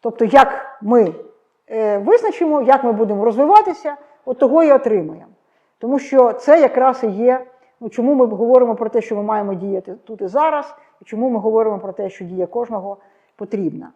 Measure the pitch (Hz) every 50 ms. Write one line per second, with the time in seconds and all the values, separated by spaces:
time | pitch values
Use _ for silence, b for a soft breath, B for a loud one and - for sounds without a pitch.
0 | - 233 226 - 233 208 254 277 262 - - - - - - - 214 208 247 240
1 | 214 170 160 - - - _ _ _ _ _ _ _ _ 220 220 220 208 208 202
2 | 202 269 440 466 453 415 - - 349 311 302 294 240 240 269 262 254 240 220 208
3 | 226 202 214 196 208 233 208 233 285 302 403 427 427 403 330 - - 302 285 b
4 | b b b b b 262 247 247 285 233 269 330 330 302 277 254 269 240 220 190
5 | 160 156 160 170 170 _ _ _ _ _ _ _ _ _ _ _ - 240 277 269
6 | 269 - 269 269 247 233 208 - - 294 302 330 294 254 - 254 254 262 254 254
7 | 247 220 185 202 233 247 254 254 254 - b b b b b _ 233 214 - 247
8 | 233 269 294 262 247 226 208 190 226 233 254 254 254 233 220 220 233 214 220 233
9 | 214 - 220 208 208 208 214 214 202 202 196 175 190 202 196 190 190 196 185 233
10 | _ - 220 196 202 180 190 277 302 320 311 294 185 - - b b b b _
11 | _ _ 226 214 247 262 240 214 196 226 220 220 220 220 208 185 185 196 180 -
12 | 202 190 - - 190 170 185 185 180 175 - 240 240 233 226 196 185 202 202 202
13 | b b b b b b b _ 208 196 - 202 190 156 143 131 131 165 _